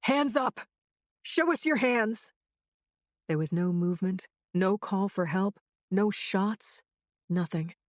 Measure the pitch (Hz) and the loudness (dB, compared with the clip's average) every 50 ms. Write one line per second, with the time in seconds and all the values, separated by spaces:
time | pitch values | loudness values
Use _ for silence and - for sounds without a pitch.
0 | _ - 269 285 294 285 214 294 262 247 - - - _ _ _ _ _ _ _ | _ 2 2 2 2 2 2 0 0 -2 -4 -6 -12 _ _ _ _ _ _ _
1 | _ _ _ _ _ - - - 320 339 349 - - 311 311 254 240 254 247 240 | _ _ _ _ _ -6 0 0 2 2 2 2 2 2 2 2 4 2 4 4
2 | 226 214 226 226 - - _ _ _ _ _ _ _ _ _ _ _ _ _ _ | 2 2 0 -2 -6 -8 _ _ _ _ _ _ _ _ _ _ _ _ _ _
3 | _ _ _ _ _ _ 160 151 156 156 - 170 175 180 180 175 175 175 180 170 | _ _ _ _ _ _ -2 -2 0 0 0 0 0 2 2 2 2 0 0 0
4 | - 185 190 185 - - _ _ _ _ _ 175 185 190 196 208 - - - 190 | -2 -2 -2 -4 -6 -10 _ _ _ _ _ 0 2 2 2 0 -2 -2 -2 0
5 | 190 202 - - 180 165 147 190 190 202 196 _ _ _ _ _ _ _ - 185 | 0 0 0 -2 -2 0 0 0 0 0 -2 _ _ _ _ _ _ _ 0 2
6 | 202 214 202 - - - - 196 190 208 220 - - - - - - _ _ _ | 2 2 0 -2 -4 -2 0 0 2 0 -2 -4 -6 -8 -8 -10 -14 _ _ _
7 | _ _ _ _ _ _ 175 175 180 160 - 165 160 165 175 _ _ | _ _ _ _ _ _ -2 -2 -2 -2 -2 -4 -4 -4 -8 _ _